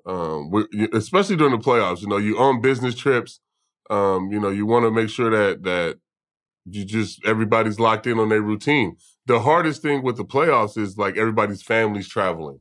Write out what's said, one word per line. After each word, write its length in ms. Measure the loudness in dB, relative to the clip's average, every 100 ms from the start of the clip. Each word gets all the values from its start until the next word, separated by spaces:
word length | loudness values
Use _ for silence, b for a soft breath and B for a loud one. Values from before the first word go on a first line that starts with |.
| -10
um, 420 | -6 -4 -6 -4
we, 160 | -4 -2 -4 -2
especially 420 | -2 0 0 2
during 160 | 2 2
the 120 | 2
playoffs, 380 | 2 2 0 -2
you 60 | -4
know, 100 | -2
you 200 | 0 2
own 220 | 2 4
business 340 | 0 0 -2
trips. 460 | -2 0 0 -2 -14 _ _ _ _ -4
Um, 420 | 0 2 0 -2
you 80 | -2
know, 100 | -2
you 160 | -2
wanna 240 | 2 2 2
make 200 | 0 -2
sure 200 | -2 0
that, 340 | 2 2 0
that 360 | -2 -2 -2 -6 _ _ _ _ _ _
you 180 | -14 -10
just, 400 | -4 -2 -4 -4
everybody's 540 | -2 0 2 2 2 2
locked 280 | 2 2 0
in 100 | 0
on 120 | 2
their 120 | 2
routine. 540 | 0 -2 0 0 0 -6 b _ 0
The 140 | 2
hardest 400 | 4 2 2 -2
thing 180 | -2 0
with 160 | -2 -4
the 80 |
playoffs 520 | -2 0 4 2 2 -2
is, 180 | -6 -4
like, 180 | -4
everybody's 460 | 0 0 0 -2 -4
family's 460 | -2 0 0 -2 -6
traveling. 520 | -2 -2 -4 -10 -16